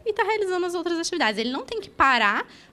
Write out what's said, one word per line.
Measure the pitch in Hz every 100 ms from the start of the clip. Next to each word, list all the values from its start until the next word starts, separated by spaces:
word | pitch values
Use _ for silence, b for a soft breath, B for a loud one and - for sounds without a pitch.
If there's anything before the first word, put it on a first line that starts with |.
e | 466
tá | 415
realizando | 403 440 381 370 359
as |
outras | 349 339 339
atividades. | 330 349 220 208
Ele | 233
não | 277
tem | 523 453
que | -
parar | - 277 240 208 240 - B B